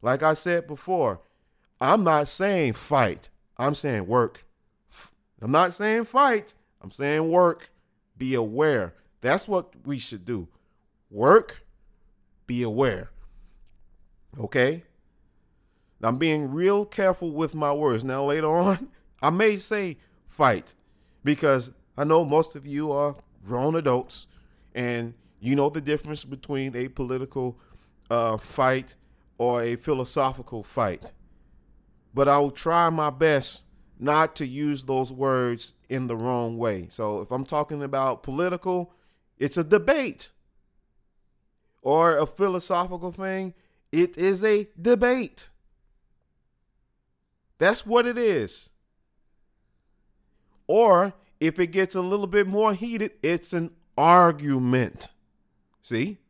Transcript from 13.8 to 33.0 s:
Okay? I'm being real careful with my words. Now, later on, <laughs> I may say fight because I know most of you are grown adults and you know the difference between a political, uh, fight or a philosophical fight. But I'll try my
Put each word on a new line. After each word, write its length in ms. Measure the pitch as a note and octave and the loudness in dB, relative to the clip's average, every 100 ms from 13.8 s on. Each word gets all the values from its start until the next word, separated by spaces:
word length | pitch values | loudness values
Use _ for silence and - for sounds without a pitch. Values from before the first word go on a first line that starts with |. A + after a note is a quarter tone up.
| - _ _ _ _ C#3+ | -20 _ _ _ _ -12
Okay? 460 | G#2+ C3+ B2+ D#3+ - _ _ _ _ _ _ _ _ _ _ _ | -6 0 0 0 -12 _ _ _ _ _ _ _ _ _ _ _
I'm 140 | A2 B2+ | -4 0
being 340 | D#3+ D3+ C#3+ | 2 0 -2
real 360 | C#3+ F3+ G3+ G#3 | 0 2 2 -2
careful 460 | - F#3+ F3+ F3 | 0 0 0 -4
with 220 | D3 D#3 | -4 -4
my 180 | D#3 D3 | -2 -2
words. 320 | C#3+ D3+ A2+ | 2 2 0
Now, 200 | C3 C3 | -2 -2
later 260 | C#3 D3 D#3 | 0 0 2
on, 380 | E3 F#3 F#3 C4+ _ _ | 2 2 0 -4 _ _
<laughs> 160 | _ | _
I 80 | C#3 | 0
may 260 | E3+ A3 G#3 | 2 2 0
say 420 | - G#3+ F#3+ D3+ _ _ _ | -4 -4 -6 -10 _ _ _
fight 460 | - C#3+ G#2 - _ _ _ _ _ | 2 2 2 -4 _ _ _ _ _
because 480 | C#3 D3 D#3 C3+ A#2+ - _ - | -2 0 4 2 0 -14 _ -6
I 80 | |
know 200 | D3 D#3+ | 2 2
most 320 | D#3+ D3 D#3 D3 | 4 2 0 -4
of 100 | C#3 | -10
you 260 | C#3+ D#3 | -6 -4
are 240 | C#3+ D3 C#3+ - _ F#2+ | -2 -2 -4 -20 _ -8
grown 280 | A#2+ C#3 E3 | -2 -2 0
adults 500 | C#3+ B2+ B2+ - - _ _ _ _ | 0 0 -2 -14 -18 _ _ _ _
and 380 | - B2 A#2+ A#2 A#2 _ _ | -8 -4 -4 -6 -12 _ _
you 160 | A2+ C#3 | -2 2
know 120 | C#3+ | 2
the 120 | D3+ | -2
difference 420 | C#3+ D3+ D3 D3+ | -4 -4 -4 -14
between 500 | C3 C3+ - C#3+ C3+ | -12 -18 -8 -6 -6
a 140 | B2+ B2+ | -8 -10
political, 680 | - B2+ B2+ C3 C3+ B2+ A#2 _ - _ _ _ | -8 -6 -6 -8 -8 -8 -10 _ -20 _ _ _
uh, 260 | A#2 A2+ A2 | -2 0 -4
fight 560 | - - C3 C3 B2+ - _ _ _ _ | -8 0 0 0 -4 -20 _ _ _ _
or 260 | A#2+ A#2+ | -2 0
a 140 | A#2 A#2+ | -2 -6
philosophical 840 | - C#3 B2 - C3+ C3 B2 A#2 | -4 -4 -2 -2 -2 -2 -14 -14
fight. 500 | G2+ - A2 F2+ - - _ _ _ _ _ _ _ _ _ | -10 -4 -2 -4 -12 -20 _ _ _ _ _ _ _ _ _
But 140 | B2 C#3 | 0 4
I'll 220 | C#3+ C#3+ | 4 2
try 380 | C3 - E3+ E3+ | -2 0 2 2
my 200 | E3 | 0